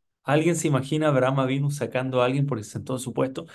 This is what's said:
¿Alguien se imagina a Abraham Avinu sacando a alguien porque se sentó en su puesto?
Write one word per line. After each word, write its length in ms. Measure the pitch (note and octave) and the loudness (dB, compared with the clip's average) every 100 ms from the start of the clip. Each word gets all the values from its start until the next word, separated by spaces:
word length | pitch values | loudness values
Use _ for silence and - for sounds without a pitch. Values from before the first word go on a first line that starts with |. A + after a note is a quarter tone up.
| _ _ | _ _
¿Alguien 320 | - D3+ E3 E3 | 0 2 2 0
se 120 | E3 | 2
imagina 400 | C3+ - D#3 D#3 | 0 0 0 2
a 20 | |
Abraham 280 | C3 B2+ C#3 | 4 2 2
Avinu 320 | C3 C3+ C#3+ | 0 0 -2
sacando 500 | C#3+ A#2+ B2+ C3 B2+ | -2 -4 -4 -2 2
a 40 | B2 | 2
alguien 220 | C#3 C#3 | 2 0
porque 160 | A#2+ | -2
se 80 | G2+ | -6
sentó 220 | A2+ - | -10 -6
en 60 | C3 | -6
su 140 | B2 | -4
puesto? 320 | A#2 C3+ C4 - | -2 -2 -2 -12